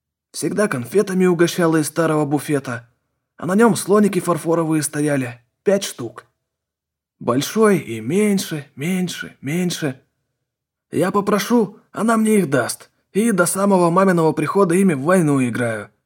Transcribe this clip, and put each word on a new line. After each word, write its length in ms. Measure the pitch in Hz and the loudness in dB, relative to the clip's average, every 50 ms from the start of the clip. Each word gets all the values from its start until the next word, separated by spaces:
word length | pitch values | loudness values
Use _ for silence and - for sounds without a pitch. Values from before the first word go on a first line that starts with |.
| _ _ _ _ _ _ | _ _ _ _ _ _
Всегда 360 | - - - 175 180 196 214 | -10 -8 -6 -4 -2 -2 -2
конфетами 600 | 202 - 127 120 - - 196 208 190 185 185 185 | -2 -2 -6 -6 -2 0 0 0 0 0 2 2
угощала 500 | 180 175 160 170 165 - - 175 160 160 | 2 4 2 2 0 0 0 0 2 2
из 80 | 160 151 | 0 0
старого 400 | 143 - - 165 160 156 151 151 | -2 -2 -2 0 0 0 0 0
буфета, 640 | 139 151 143 - - 147 135 135 135 120 117 117 _ _ _ _ _ _ _ _ _ _ | 0 -2 -2 -2 -2 -4 -4 -4 -6 -10 -12 -12 _ _ _ _ _ _ _ _ _ _
а 80 | - - | -10 -6
на 80 | 165 185 | -2 2
нём 220 | 208 233 226 175 | 4 4 4 2
слоники 440 | - - 170 196 214 208 190 196 185 | 0 0 0 2 2 2 2 0 -2
фарфоровые 640 | 175 175 170 147 - 160 165 165 165 156 160 156 | -2 -2 -2 -2 -2 -2 0 0 0 0 -2 -2
стояли, 600 | 143 - - 147 147 151 143 135 127 117 120 - _ _ _ _ | -2 -4 -4 -2 -2 -2 -2 -2 -4 -6 -10 -16 _ _ _ _
пять 220 | _ - 190 202 196 | _ 0 0 0 -2
штук. 420 | - - - 123 110 - - - _ _ _ _ _ _ _ _ _ _ _ _ _ _ _ _ _ _ - | -6 -10 -10 -12 -14 -14 -16 -20 _ _ _ _ _ _ _ _ _ _ _ _ _ _ _ _ _ _ -6
Большой 580 | - - 117 135 143 - - 214 220 208 196 | -4 -2 -2 0 -2 -2 0 2 4 4 4
и 240 | 156 - 123 113 110 | 2 0 -4 -8 -8
меньше, 680 | 107 120 165 202 214 208 196 190 - - 165 147 135 - _ | -6 -4 -2 0 0 2 0 -2 -2 -6 -8 -10 -10 -12 _
меньше, 640 | 131 143 175 185 185 180 170 - - - 80 - _ | -8 -6 -4 -2 -2 -4 -4 -6 -10 -14 -14 -16 _
меньше. 640 | - 135 156 180 180 180 170 - 160 135 127 - _ _ _ _ _ _ _ _ _ _ _ _ _ _ _ _ _ _ | -8 -6 -4 -2 -2 -4 -4 -4 -6 -6 -6 -8 _ _ _ _ _ _ _ _ _ _ _ _ _ _ _ _ _ _
Я 220 | - 131 165 190 | -2 -2 0 0
попрошу, 680 | 185 202 196 208 208 196 202 - 233 240 214 196 - - _ _ | 0 -2 0 0 -2 -2 0 0 2 2 0 0 -4 -12 _ _
она 260 | - - 202 233 226 | -8 -4 0 0 0
мне 220 | 220 220 214 214 208 | 2 2 2 2 2
их 100 | 175 135 | 2 2
даст, 400 | 143 131 113 107 - - - _ _ _ _ _ | 0 -2 -2 -2 -6 -12 -16 _ _ _ _ _
и 200 | - 190 226 233 | -2 -2 0 2
до 140 | 208 180 175 | 2 2 0
самого 460 | 170 - 190 196 202 196 180 175 170 | 0 0 0 2 2 4 4 4 4
маминого 400 | 170 185 196 190 175 170 160 156 | 4 4 4 4 4 4 2 2
прихода 420 | 156 - 226 220 - 196 202 175 180 | 0 0 -2 0 2 2 2 4 4
ими 220 | 190 196 190 156 | 4 4 2 2
в 60 | 131 | 0
войну 460 | 135 160 185 190 165 147 143 135 127 | 0 2 2 4 4 4 2 2 0
играю. 440 | 120 113 120 120 117 110 107 104 - _ _ _ | -2 -2 -4 -4 -4 -4 -6 -10 -14 _ _ _